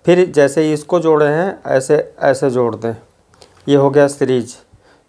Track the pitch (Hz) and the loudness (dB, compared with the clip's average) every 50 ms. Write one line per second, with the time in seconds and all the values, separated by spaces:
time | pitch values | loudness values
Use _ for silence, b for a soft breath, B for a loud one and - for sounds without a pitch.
0 | - 170 175 180 185 160 139 147 139 139 143 165 156 156 151 147 - - 180 170 | 0 0 2 2 2 0 2 2 2 2 2 0 -2 0 -2 -4 -4 -2 -2 0
1 | 160 160 156 147 151 147 151 160 185 196 - - - - 135 131 131 - 151 156 | 2 2 2 2 2 0 0 -2 -2 -4 -6 -10 -6 -2 -2 -2 0 0 0 -2
2 | - - - - - 139 131 135 151 135 120 127 120 117 110 104 113 113 110 110 | -2 -6 -10 -4 -2 -2 0 0 -2 -2 0 0 -2 -2 -4 -6 -8 -8 -8 -8
3 | - _ _ _ _ _ b b b b b b b 139 143 139 139 139 143 147 | -16 _ _ _ _ _ b b b b b b b 0 2 2 2 2 4 2
4 | 143 139 143 - 139 123 131 123 110 - - - _ _ _ b b b b b | 2 2 0 -4 -2 -2 0 -2 -2 -6 -14 -20 _ _ _ b b b b b
5 | b | b